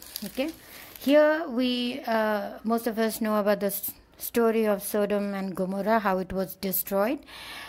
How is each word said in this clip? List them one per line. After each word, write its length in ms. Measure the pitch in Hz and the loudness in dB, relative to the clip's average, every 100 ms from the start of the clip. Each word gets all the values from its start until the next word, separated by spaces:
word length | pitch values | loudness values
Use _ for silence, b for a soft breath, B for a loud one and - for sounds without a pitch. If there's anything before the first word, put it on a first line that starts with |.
| - - 196 | -16 -12 -8
Okay, 260 | - 302 - B B B B | -4 -4 -6 B B B B
here 480 | 254 294 302 311 330 | 4 6 6 4 -2
we, 540 | 233 254 247 240 262 254 | -2 0 0 -2 -4 -2
uh, 500 | 226 214 208 202 240 | 0 2 0 -4 -6
most 240 | 214 226 233 | -2 0 0
of 100 | 214 | 0
us 240 | 226 214 | 0 0
know 140 | 220 214 | 0 2
about 240 | 202 202 | 2 2
the 80 | 202 | 0
s-, 240 | - - - - - | -2 -8 -12 -20 -14
story 480 | - 240 226 220 214 | -2 2 4 4 4
of 160 | 196 | 2
Sodom 540 | - 208 208 202 202 196 | 0 0 2 0 0 -4
and 200 | 190 190 | -4 -2
Gomorrah, 440 | 185 196 196 226 | -2 -2 2 2
how 180 | 202 185 | 4 0
it 160 | 185 | 0
was 220 | 190 190 - | -4 -4 -4
destroyed, 640 | 196 185 - 196 214 302 B B B B | -4 -2 0 2 2 0 B B B B